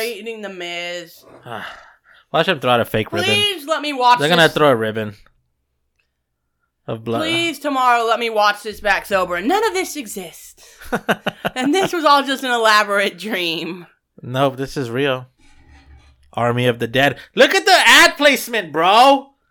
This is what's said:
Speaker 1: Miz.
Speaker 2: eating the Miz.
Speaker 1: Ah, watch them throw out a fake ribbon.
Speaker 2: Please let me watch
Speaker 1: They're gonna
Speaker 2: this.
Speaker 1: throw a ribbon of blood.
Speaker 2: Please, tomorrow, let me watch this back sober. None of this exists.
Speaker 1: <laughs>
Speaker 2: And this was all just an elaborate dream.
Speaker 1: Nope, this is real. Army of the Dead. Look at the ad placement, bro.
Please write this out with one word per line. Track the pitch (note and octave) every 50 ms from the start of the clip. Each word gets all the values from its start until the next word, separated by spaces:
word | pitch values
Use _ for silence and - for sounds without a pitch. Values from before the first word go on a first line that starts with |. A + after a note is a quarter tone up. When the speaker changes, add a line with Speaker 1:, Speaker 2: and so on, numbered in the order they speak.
Speaker 1:
Miz. | A3 A#3 A#3 F#3+
Speaker 2:
eating | G#3+ A3+ A3+ A3
the | G#3 G3
Miz. | F#3+ F3+ F3+ F3 F3 F3 F3 F3 F3 F3 E3+ E3 - - _ - - - _
Speaker 1:
Ah, | B2 A#2 G#2+ F#2 - - - - - _ _ _ _ _ _ _ _
watch | - D3+ E3
them | F#3+ F#3 C#3+
throw | B2+ B2+
out | B2 A#2
a | A2
fake | - - A2 A2 -
ribbon. | - - - F#4+
Speaker 2:
Please | - G#4 G#4 G#4 G4 F4 C#4
let | C#4 D#4+ D4
me | C#4 D4 D4
watch | C4 B3 B3 B3 A#3+
Speaker 1:
They're | C#3+ D3+
gonna | F3 F3 D#3+
Speaker 2:
this. | D#3 -
Speaker 1:
throw | D#3+ D3+ D3
a | C3
ribbon | A2+ A2 A2 G#2+ A2+ A2 G#2+ G#2 _ _ _ _ _ _ _ _ _ _ _ _ _ _ _ _ _ _ _ _ _ _ _ _ _ _ _ _ _ _ _ _ _ _
of | - B2+ A2+ A2+
blood. | A#2 - -
Speaker 2:
Please, | D#4+ D#4+ E4 E4+ E4+ E4+ D4+ -
tomorrow, | - D4 C#4 C4 B3+ B3 A#3+ A#3+ A#3
let | A3+ A#3 A3
me | A#3 A#3
watch | A3+ G#3+ G#3 G#3 G3+ - -
this | A3 G3+ -
back | - G#3 G3 F3 - -
sober. | G#3 F#3+ F#3 F3 F3 F3
None | F#3 A#3+ F4+ G#4 A4 A4
of | F4
this | F#4 F4+ - - D4
exists. | C4 G#3 - G3+ F3+ F#3 - - - - - _ - - - _ - -
Speaker 1:
<laughs> | - A3+ - - G3+ - _ - - - - - -
Speaker 2:
And | B3+ B3+ C#4 D4
this | F#4+ G4 -
was | - F4 D4
all | D4+ C#4+ C#4+ C4+
just | C4 C#4 A#3 -
an | B3+
elaborate | A#3+ A#3 A3+ A3 G#3+ G#3+ G#3+ G3+ G3+ G3 G3 G3 F#3+ F3
dream. | F3+ G#3+ G#3+ F#3 F3+ E3+ E3 - D#3 D#3+ F3 F#3 E3+ - _ _ _ _ _ -
Speaker 1:
Nope, | - B2 B2 C3 C#3 C#3 C3 B2
this | C#3 C3 - D3+
is | C#3 A#2
real. | A2+ B2+ C#3+ C#3+ C3 B2+ C3 _ _ _ _ _ _ _ _ _ - - _ _ - - _ _ _ _ _ _ -
Army | - A#2 A#2+ A#2+ A#2+ B2 B2
of | A#2 A#2
the | A#2+ A2+
Dead. | A#2 C3 C3+ C#3+ B2+ - - - _
Look | F#3 B3+ D4+ -
at | F#4+ D#4+
the | G4 F#4+
ad | D#4+ A#3+ A3+ B3 C#4+ E4 E4+ E4+
placement, | - C#4+ D4 C4+ - - - A#3+ A3 F#3+ D#3+
bro. | C#3 D#3 D#3+ F3+ G3 A3+ B3 C#4 C#4 C4+ C4+ _ _ _ _ _